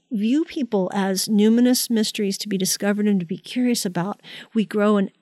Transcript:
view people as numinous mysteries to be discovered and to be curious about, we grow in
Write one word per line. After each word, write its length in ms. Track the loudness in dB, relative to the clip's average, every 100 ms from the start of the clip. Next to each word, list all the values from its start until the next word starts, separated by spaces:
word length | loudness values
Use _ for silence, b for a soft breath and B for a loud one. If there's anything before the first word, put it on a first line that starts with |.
| -8
view 320 | -2 0 0
people 480 | -2 -4 -2 -2 -2
as 340 | -2 -2 -2 0
numinous 640 | 4 4 6 4 2 0
mysteries 480 | -2 -2 -2 -4 -4
to 100 | -4
be 80 | -4
discovered 500 | -2 -2 -2 0 2
and 120 | 0
to 60 | -2
be 120 | -8
curious 480 | -6 -2 0 0 -2
about, 360 | -4 -4 -6 B B B
we 120 | -2 0
grow 320 | 2 2 4
in 120 | 0 _